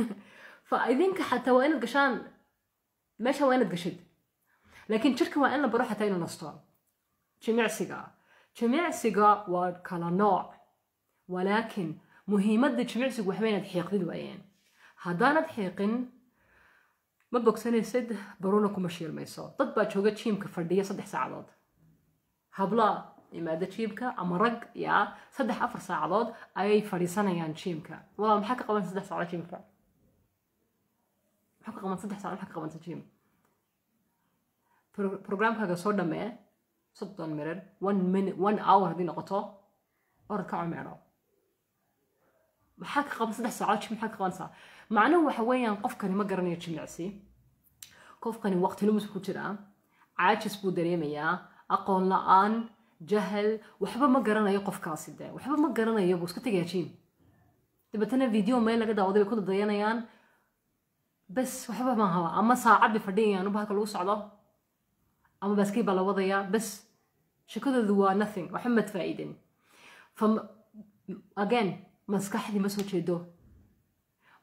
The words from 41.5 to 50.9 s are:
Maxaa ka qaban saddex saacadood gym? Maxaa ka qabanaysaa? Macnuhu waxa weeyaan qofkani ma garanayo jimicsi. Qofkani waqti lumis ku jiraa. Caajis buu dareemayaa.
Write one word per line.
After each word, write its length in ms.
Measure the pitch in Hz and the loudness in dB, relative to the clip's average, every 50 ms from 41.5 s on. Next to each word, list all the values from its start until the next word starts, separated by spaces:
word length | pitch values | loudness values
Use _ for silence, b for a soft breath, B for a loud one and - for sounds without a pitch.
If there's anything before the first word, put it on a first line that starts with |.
| _ _ _ _ _ _ _ _ _ _ _ _ _ _ _ _ _ _ _ _ _ _ _ _ _ - | _ _ _ _ _ _ _ _ _ _ _ _ _ _ _ _ _ _ _ _ _ _ _ _ _ -16
Maxaa 240 | 175 170 - 285 285 | -12 -4 -2 -2 -2
ka 100 | 285 - | -2 -2
qaban 160 | - 233 220 208 | -4 -4 -4 -2
saddex 200 | - 233 240 - - | -4 -4 -4 -4 -2
saacadood 220 | - 175 208 214 - | 0 0 0 0 -2
gym? 100 | - 220 | -4 -6
Maxaa 140 | - 226 220 | -6 -6 -6
ka 80 | 226 | -4
qabanaysaa? 320 | - 190 185 175 - 156 151 B B B B B B B - | -2 -2 -2 -2 -4 -10 -14 B B B B B B B 0
Macnuhu 360 | 214 214 214 262 330 349 320 | 4 4 6 6 6 6 4
waxa 160 | 277 214 - 220 | 4 2 0 2
weeyaan 340 | 233 254 254 247 226 208 202 - | 2 2 2 2 0 0 -2 -2
qofkani 320 | 247 - - 214 190 185 | -4 -4 -4 -4 -2 0
ma 80 | 202 208 | 0 0
garanayo 340 | 190 196 185 180 175 170 170 - | 0 0 0 0 -2 -2 -4 -6
jimicsi. 420 | 170 165 151 135 - - - 170 196 202 202 - - _ _ _ _ _ _ _ _ _ _ B B B B B B B _ - | -8 -8 -8 -10 -10 -10 -8 -8 -8 -10 -12 -18 -20 _ _ _ _ _ _ _ _ _ _ B B B B B B B _ -8
Qofkani 320 | 233 220 226 - 208 185 | -8 -6 -2 0 0 2
waqti 300 | 175 185 190 - - 196 | 2 2 0 0 2 2
lumis 220 | 214 214 208 208 | 4 4 2 0
ku 120 | - - 190 | -2 -8 -8
jiraa. 320 | - - - 139 143 160 202 208 - - _ _ b b b b b b _ | -6 -6 -6 -6 -6 -6 -8 -10 -12 -18 _ _ b b b b b b _
Caajis 380 | - 175 185 220 214 - 214 - - | 2 2 4 2 2 0 -6 -6 -4
buu 100 | - 190 | -4 -2
dareemayaa. 600 | 170 170 170 170 | 0 0 0 0